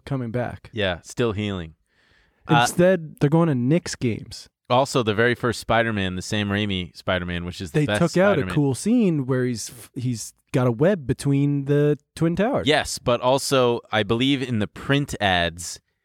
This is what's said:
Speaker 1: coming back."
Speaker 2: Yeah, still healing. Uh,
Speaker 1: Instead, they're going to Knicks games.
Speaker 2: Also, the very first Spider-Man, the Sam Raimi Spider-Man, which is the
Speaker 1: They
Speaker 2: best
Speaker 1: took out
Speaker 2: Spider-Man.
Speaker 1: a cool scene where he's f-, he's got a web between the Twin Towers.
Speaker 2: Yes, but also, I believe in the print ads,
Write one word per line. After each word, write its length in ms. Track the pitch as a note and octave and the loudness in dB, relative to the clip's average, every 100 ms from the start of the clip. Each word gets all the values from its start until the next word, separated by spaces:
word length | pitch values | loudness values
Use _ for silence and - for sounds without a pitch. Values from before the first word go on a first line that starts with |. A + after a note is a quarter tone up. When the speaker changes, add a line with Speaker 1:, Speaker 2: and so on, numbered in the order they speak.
| - | -6
Speaker 1:
coming 260 | C3+ A#2 | -6 -4
back." 380 | A#2+ A2+ - - | -4 -6 -8 -14
Speaker 2:
Yeah, 300 | A2+ G2 E2+ | -4 -2 -2
still 300 | - - A#2+ | -8 -2 0
healing. 420 | G2+ G#2 F#2+ D#2+ - _ _ _ _ _ _ - | 0 -4 -4 -8 -14 _ _ _ _ _ _ 0
Uh, 120 | B2 | 2
Speaker 1:
Instead, 560 | A#2+ - F3 F#3 D#3 - | 2 2 4 2 -2 -2
they're 100 | C#3+ | 2
going 200 | E3 E3+ | 4 2
to 60 | C3 | 2
Knicks 400 | B2 E3+ - - | 2 0 0 -4
games. 520 | B2+ G2+ - - - _ - | -4 -4 -10 -18 -20 _ 0
Speaker 2:
Also, 340 | A#2+ C#3+ C#3 | 2 2 2
the 100 | A2 | 2
very 220 | G#2 A#2+ A#2 | 2 2 2
first 240 | B2 G#2+ | -2 -4
Spider-Man, 560 | - A#2 A#2 G#2 F#2+ F#2 | 0 2 2 0 -4 -4
the 60 | |
Sam 260 | - G#2+ G2+ | -6 -4 -2
Raimi 480 | G2+ G#2+ F#2 F2+ - | -2 -2 -4 -6 -10
Spider-Man, 480 | - F#2 F2 F2 | -4 -2 -2 -6
which 160 | F2 - | -6 -8
is 120 | F#2 | -4
the 80 | D#3 | -2
Speaker 1:
They 40 | C#3+ | 0
Speaker 2:
best 140 | G#2 | 2
Speaker 1:
took 160 | E3+ F3 | 2 2
out 120 | G3 F3 | 2 2
Speaker 2:
Spider-Man. 140 | F#2 | 0
Speaker 1:
a 40 | A#2 | 0
cool 180 | C#3+ B2 | 0 0
scene 500 | G3+ B3 G3 D#3 B2+ | 0 2 2 0 0
where 180 | C3 | 0
he's 260 | B2 A2+ - | -2 -4 -8
f-, 220 | - - | -14 -16
he's 400 | C#3+ B2 A2+ - _ _ | -6 -4 -4 -8 _ _
got 120 | C3+ B2+ | 0 0
a 60 | |
web 340 | A2+ E3 G3+ B2 | 2 2 0 -2
between 600 | B2 C#3+ C#3 C#3+ C#3+ C#3 | -4 0 2 2 0 0
the 320 | C#3+ D3 D3 _ - | 2 2 0 _ -2
Twin 220 | E3 F3+ | -2 0
Towers. 300 | A3 C#4 A2+ | 0 0 2
Speaker 2:
Yes, 300 | D3 - - | 2 0 -4
but 220 | - A#2+ | 0 0
also, 640 | B2 C3+ - C3+ B2 A#2+ - | 2 0 2 2 4 2 -2
I 120 | A2 | -2
believe 380 | G2 A2+ C3+ C#3 | 2 2 2 0
in 180 | B2 A2+ | 0 -2
the 80 | G2+ | -4
print 460 | - - C#3 C#3 - | -6 -2 0 0 -2
ads, 640 | G2+ F2+ E2+ E2+ E2+ - _ _ | 0 2 0 -4 -12 -14 _ _